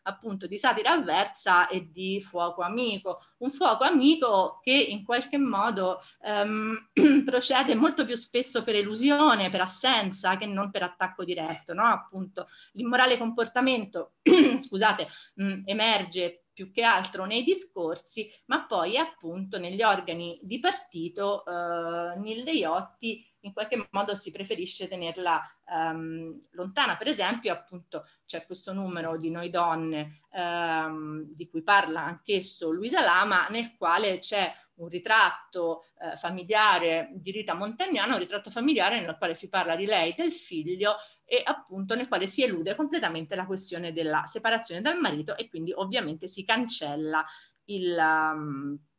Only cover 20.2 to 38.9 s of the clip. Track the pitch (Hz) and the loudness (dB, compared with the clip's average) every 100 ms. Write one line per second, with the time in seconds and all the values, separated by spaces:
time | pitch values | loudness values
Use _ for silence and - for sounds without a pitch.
20.2 | 170 170 180 160 359 403 - 170 170 - | -8 -12 -10 -4 -2 -2 -6 -10 -8 -4
21.2 | 202 185 - 175 175 170 170 170 170 180 | -2 -2 -4 -6 -4 -4 -4 -4 -6 -6
22.2 | 214 226 254 311 165 175 196 _ 226 214 | -8 -8 -2 0 0 -2 -4 _ -8 -8
23.2 | _ _ 202 202 214 233 202 196 202 196 | _ _ -12 -8 -6 -6 -4 -4 -2 -4
24.2 | 190 190 196 208 370 - 185 185 170 165 | -8 -10 -8 -6 -6 -8 -10 -8 -8 -4
25.2 | 175 160 - _ - 170 160 160 160 160 | 0 -2 -2 _ -8 -4 -4 -4 -8 -10
26.2 | 165 160 - 175 185 190 254 165 285 214 | -12 -14 -16 -12 -6 -2 -2 -2 -4 -2
27.2 | 185 233 220 170 - 180 - 156 - _ | -2 -2 -4 -6 -8 -20 -14 -14 -14 _
28.2 | - 170 - 185 - 190 190 175 165 165 | -16 -14 -12 -14 -10 -6 -6 -6 -6 -4
29.2 | 160 170 175 175 170 165 160 156 151 151 | -4 -6 -4 0 0 0 -2 -4 -6 -12
30.2 | _ 190 175 170 170 160 156 156 156 156 | _ -6 -4 -2 0 0 -2 -6 -10 -10
31.2 | 156 151 170 160 160 202 160 165 156 170 | -12 -14 -10 -4 4 4 4 -2 -6 -6
32.2 | - 196 190 - 165 170 220 349 226 180 | -2 -2 -2 -6 -4 -2 0 2 4 4
33.2 | 208 190 170 220 233 - 170 175 208 185 | 4 2 2 -2 -8 -4 2 2 2 -2
34.2 | - 208 180 - _ - 170 170 196 220 | -2 -2 -2 -4 _ -18 -10 -6 4 6
35.2 | 190 - - 180 170 165 - - 170 160 | 6 2 -8 -4 -2 -4 -8 -14 -12 -8
36.2 | 170 185 180 214 214 180 165 165 160 185 | -6 -6 0 4 6 6 4 0 -2 -8
37.2 | 190 202 208 170 208 233 381 262 208 226 | -10 -8 -6 -4 -6 -4 -2 0 0 -2
38.2 | 180 202 208 233 262 262 190 | -4 -8 -8 -2 0 2 2